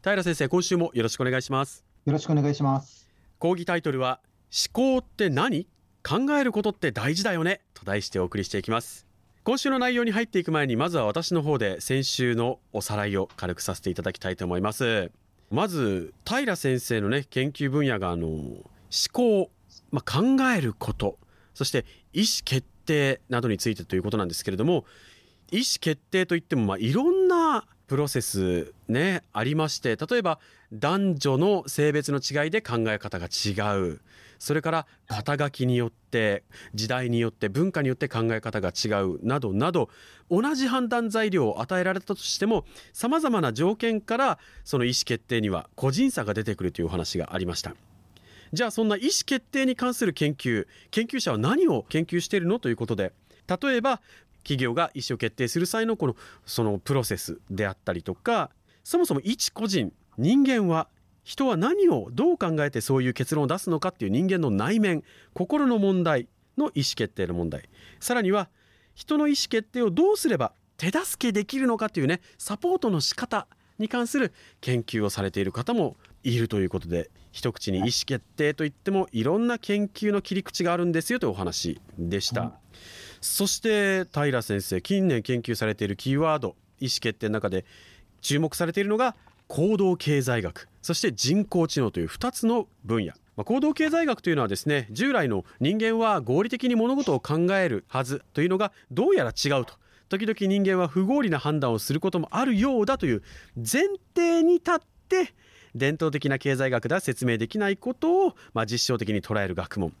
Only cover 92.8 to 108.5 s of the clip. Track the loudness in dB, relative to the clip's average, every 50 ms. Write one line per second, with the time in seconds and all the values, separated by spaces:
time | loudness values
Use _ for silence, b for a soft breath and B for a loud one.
92.8 | -4 -2 -2 0 0 -4 -8 _ _ _ _ -10 -2 0 0 2 2 2 2 2
93.8 | 0 2 2 2 2 0 -2 -2 0 0 2 2 2 0 -2 -2 0 0 0 0
94.8 | 0 -4 -4 -2 0 2 2 2 2 2 0 -2 -4 B B B 0 0 2 2
95.8 | 0 0 2 2 2 2 2 0 0 0 2 2 2 0 -2 -2 0 2 2 4
96.8 | 2 2 2 0 2 2 0 0 0 0 0 2 2 2 4 2 2 2 0 -2
97.8 | -4 _ -4 -4 -2 -2 -4 -8 -8 _ _ 0 0 2 2 0 0 -2 b b
98.8 | b b -2 2 4 4 4 4 2 0 -2 -2 0 0 2 0 0 -2 -10 b
99.8 | b b b b b _ -4 -2 0 -2 0 0 0 2 2 4 4 4 4 2
100.8 | 2 2 2 0 2 2 2 2 2 2 0 0 0 0 0 2 2 2 0 0
101.8 | 0 -2 -2 0 0 0 0 0 -2 -2 -2 0 2 2 2 4 4 4 4 2
102.8 | 2 2 0 0 2 0 0 0 B B B B B B B -8 -4 0 2 2
103.8 | 2 2 0 -4 _ _ _ 2 2 4 4 4 6 6 4 4 _ 0 0 0
104.8 | -2 _ _ -20 _ _ 0 0 0 0 _ b b b b b b b b -2
105.8 | 0 0 0 0 -2 -2 -2 0 0 0 -2 0 0 0 0 2 2 2 0 0
106.8 | 0 0 0 0 0 -2 -4 0 0 0 2 2 0 -2 -2 -2 0 0 0 -2
107.8 | -2 -6 -4 _ 2 2 4 4 4 2 0 B B B